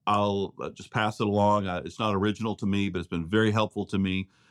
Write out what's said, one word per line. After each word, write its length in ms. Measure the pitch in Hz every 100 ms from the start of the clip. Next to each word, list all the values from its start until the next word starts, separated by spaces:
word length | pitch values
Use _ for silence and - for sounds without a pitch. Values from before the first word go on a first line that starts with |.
| 101
I'll, 480 | 104 101 101 95 -
uh, 100 | 71
just 200 | - -
pass 300 | 117 107 -
it 60 | 107
along. 420 | 104 101 101 98
Uh, 140 | 90
it's 160 | - -
not 140 | 110
original 420 | 98 104 104 110 98
to 100 | 98
me, 220 | 101 101
but 100 | 87
it's 100 | 80
been 200 | 87 82
very 240 | 107 110
helpful 340 | 110 107 104 95
to 120 | 98
me. 300 | 95 92 95 _ _